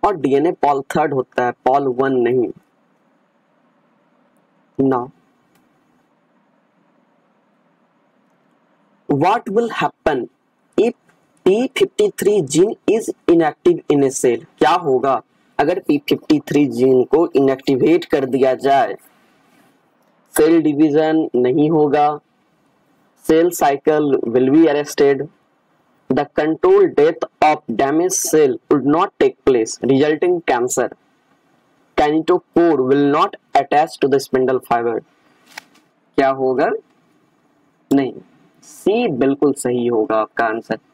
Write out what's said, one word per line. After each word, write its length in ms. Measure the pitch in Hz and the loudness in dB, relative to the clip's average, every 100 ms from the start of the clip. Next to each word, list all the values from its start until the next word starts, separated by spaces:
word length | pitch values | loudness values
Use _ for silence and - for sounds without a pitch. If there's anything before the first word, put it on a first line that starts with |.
और 120 | 370 392 | -2 -2
डीएनए 360 | 139 139 160 - | -2 0 -2 -2
पॉल 200 | 147 139 135 165 | -2 -2 -4 -4
थर्ड 180 | 151 | -2
होता 320 | 139 127 - 123 | -4 -6 -4 -6
है, 60 | 120 - | -2 0
पॉल 220 | 135 139 123 | 0 0 -2
वन 160 | 135 131 | -2 0
नहीं। 260 | 117 127 113 - _ _ _ _ _ _ _ _ _ _ _ _ _ _ _ _ _ _ _ _ _ - | 0 0 -2 -6 _ _ _ _ _ _ _ _ _ _ _ _ _ _ _ _ _ _ _ _ _ -4
Now, 240 | 135 131 123 _ _ _ _ _ _ _ _ _ _ _ _ _ _ _ _ _ _ _ _ _ _ _ _ _ _ _ _ _ _ _ _ _ _ _ _ _ _ _ _ | -2 -2 -6 _ _ _ _ _ _ _ _ _ _ _ _ _ _ _ _ _ _ _ _ _ _ _ _ _ _ _ _ _ _ _ _ _ _ _ _ _ _ _ _
what 400 | 147 170 233 233 | -2 0 0 -2
will 200 | 202 233 | -4 -4
happen 520 | - 147 _ - 139 113 _ _ _ _ - | -4 -6 _ -4 -4 -8 _ _ _ _ -2
if 160 | 220 - _ _ _ _ - | -2 -2 _ _ _ _ -2
P 80 | 202 262 - | 0 -2 -2
fifty-three 640 | 208 - 208 - 381 415 143 | -4 0 -2 0 0 0 0
gene 260 | 131 392 - - | 0 0 0 -2
is 220 | 427 403 - - | -2 -2 -8 0
inactive 520 | 170 156 - - 165 - | 2 0 0 0 0 0
in 140 | 147 | 0
a 60 | 139 | 0
cell? 300 | 135 131 117 - _ | 0 -2 -2 -6 _
क्या 120 | 151 175 | 0 0
होगा 380 | 170 131 139 123 - _ _ - | 0 -2 0 -2 -6 _ _ -4
अगर 200 | 147 180 - | -2 -2 -2
पी 100 | 147 - | -4 -2
फिफ्टी 300 | 156 - 151 - | -6 0 -2 0
थ्री 160 | 143 143 | 0 0
जीन 340 | 117 131 127 123 | 0 2 2 2
को 220 | 151 170 135 | 0 0 0
inactivate 680 | 135 135 - 135 110 165 - | 0 0 -2 0 2 0 0
कर 200 | 156 131 | -4 -2
दिया 280 | 131 131 127 127 | 0 0 0 0
जाए? 300 | 139 110 98 _ _ _ _ _ _ _ _ _ _ _ _ _ | 0 0 -6 _ _ _ _ _ _ _ _ _ _ _ _ _
सेल 280 | - - 170 | 0 4 4
डिवीजन 680 | 156 143 156 143 156 160 156 120 | 2 0 2 2 0 0 -2 0
नहीं 340 | 123 135 151 | 0 2 2
होगा, 380 | 160 151 147 147 147 _ _ _ _ _ _ _ _ _ _ - | 2 2 2 0 -2 _ _ _ _ _ _ _ _ _ _ 0
cell 280 | 160 175 175 | 2 2 0
cycle 520 | 143 143 - 151 147 135 117 | -2 0 0 0 0 -2 0
will 240 | 120 131 | 0 2
be 140 | 147 165 | 4 4
arrested, 520 | 147 147 - 143 139 147 _ _ _ _ _ _ _ _ | 2 -4 0 2 2 -4 _ _ _ _ _ _ _ _
the 160 | 131 143 - | -4 -4 -4
controlled 560 | 151 160 185 196 202 - | -4 0 2 4 2 2
death 280 | 151 170 - _ | 0 0 -10 _
of 180 | 151 151 - 110 | 0 0 -6 -4
damaged 440 | 139 151 180 180 | -2 0 -2 -4
cell 340 | - 156 143 113 _ | -2 2 2 0 _
would 140 | 147 131 | -2 0
not 260 | 156 196 _ | 0 -2 _
take 180 | 139 - - | -2 0 0
place, 320 | 127 110 - | 0 0 -4
resulting 580 | 120 135 151 151 180 180 165 | 0 0 2 0 0 -2 -2
cancer, 420 | 127 123 - 117 - _ _ _ _ _ _ _ _ _ - | -4 -2 -4 -6 -8 _ _ _ _ _ _ _ _ _ -4
kinetochore 880 | 147 156 160 180 _ - 170 147 127 | 0 0 0 -2 _ 0 2 2 2
will 180 | 143 143 | 2 2
not 240 | 147 196 - _ 143 | 2 -2 -4 _ -2
attach 440 | 135 143 160 - | 0 0 0 -2
to 100 | 147 | 0
the 100 | 135 | 0
spindle 400 | 135 131 127 131 - | 0 -2 0 -2 -2
fiber। 300 | 123 117 117 - _ _ _ _ - _ _ _ _ _ - | -2 -2 -6 -10 _ _ _ _ -20 _ _ _ _ _ -2
क्या 120 | 135 | 0
होगा? 380 | 135 131 127 170 - _ _ _ _ _ _ _ _ _ _ _ | 0 -2 0 -2 -4 _ _ _ _ _ _ _ _ _ _ _
नहीं, 220 | 139 131 - _ _ _ _ | 0 0 -8 _ _ _ _
सी 440 | - - - 220 240 131 | -20 -6 -2 0 -2 0
बिल्कुल 360 | 135 139 147 139 | -2 0 0 0
सही 280 | 127 123 120 | -4 -2 -2
होगा 300 | 117 107 110 | -2 0 -2
आपका 240 | 107 - 113 | -4 -4 -4
आंसर। 320 | 113 110 110 _ | -4 -8 -10 _